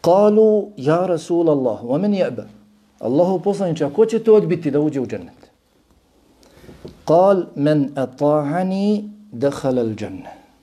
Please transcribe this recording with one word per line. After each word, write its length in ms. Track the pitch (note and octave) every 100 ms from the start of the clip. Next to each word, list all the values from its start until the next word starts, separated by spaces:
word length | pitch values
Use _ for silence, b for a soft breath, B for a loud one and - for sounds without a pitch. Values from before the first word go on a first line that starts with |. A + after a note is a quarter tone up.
Kalu: 680 | - F#3 G#3 G#3+ A3 G#3+ G3+ -
„Ja 300 | C3 E3 F3+
Rasulallah, 760 | E3+ - E3+ E3 D3 B2+ G#2
wa 160 | A#2 C#3
men 140 | G3+
yaba?” 320 | G3+ D3 A#2 G#2 - _ _ _ _
Allahov 400 | A2+ C#3 F3 F#3+
poslaniče, 460 | G3 G3 F#3+ D#3+
a 60 | D3
ko 160 | - A3
će 120 | A3
to 160 | A3
odbiti 360 | G#3+ E3 E3+ D#3+
da 100 | C3+
uđe 200 | D3+ C#3
u 60 | A#2+
džennet? 440 | G#2 F2 _ - _ _ _ _ _ _ _ _ _ B B B B B -
Kal: 380 | - D#3+ F#3+ F#3+ E3+
„Men 360 | - C#3+ D3+ C3
ata'ani 1120 | - B2+ - D3 D3+ C#3+ E3 F#3 F#3+ G3+ G#3 - - -
dakhala 500 | A#2+ C#3 C#3+ C#3 B2+
al-jannah 540 | A2+ G#2+ G#2 F#2 E2+ - _ _